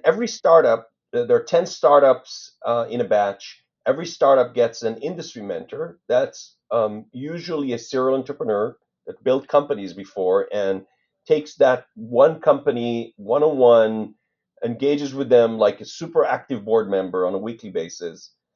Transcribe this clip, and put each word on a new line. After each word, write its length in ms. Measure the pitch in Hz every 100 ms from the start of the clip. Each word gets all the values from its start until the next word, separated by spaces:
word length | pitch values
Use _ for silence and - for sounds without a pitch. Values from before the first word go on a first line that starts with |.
| 156
every 220 | 196 233
startup, 640 | - 185 165 131 113 - _ _
uh, 100 | 120
there 140 | 120 120
are 60 |
ten 220 | - 170 180
startups, 920 | - 156 143 139 127 - - - _ -
uh, 200 | 117 110
in 120 | 120
a 40 | 107
batch. 580 | 104 101 98 - - _ _ -
Every 200 | 139 170
startup 480 | - 139 135 120
gets 300 | 123 117 -
an 140 | 113 113
industry 440 | 107 170 - 120
mentor. 580 | 101 85 - 139 170 - -
That's, 480 | 127 139 - - _ -
um, 360 | 117 107 107 110
usually 640 | 127 147 170 170 156 135
a 60 | 117
serial 360 | - 135 131 131
entrepreneur 600 | 127 143 135 104 117 - _ _ -
that 160 | -
built 240 | 127 131 -
companies 460 | 147 147 101 95
before 540 | 90 98 101 92 98 95
and 320 | 104 98 95 - _ _ _ -
takes 280 | 151 147 -
that 300 | 135 127 - 110
one 440 | 113 120 147 160
company 720 | 156 139 143 120 120 117 113 -
one-on-one, 1000 | 104 135 151 139 120 117 110 110 107 _ _ _ _ _
engages 500 | 120 117 139 147 143
with 160 | 135 123
them 280 | 123 113 113
like 240 | 104 -
a 40 | 107
super 380 | - 165 165
active 400 | 147 123 - 120
board 260 | 104 113 98
member 380 | 98 92 92 90
on 60 |
a 40 | 95
weekly 320 | 110 113 107
basis. 600 | 87 82 - 85 82 - _ _